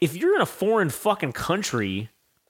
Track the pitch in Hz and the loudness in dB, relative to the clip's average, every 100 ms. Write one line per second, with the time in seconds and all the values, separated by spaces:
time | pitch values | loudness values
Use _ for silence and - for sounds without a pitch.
0 | 160 165 330 392 196 - 196 226 170 - | -2 2 2 2 2 -2 0 2 2 0
1 | 214 208 143 - - 185 202 120 101 95 | 0 0 -2 -4 -2 -2 0 -2 -2 -2
2 | 113 _ _ _ _ | -6 _ _ _ _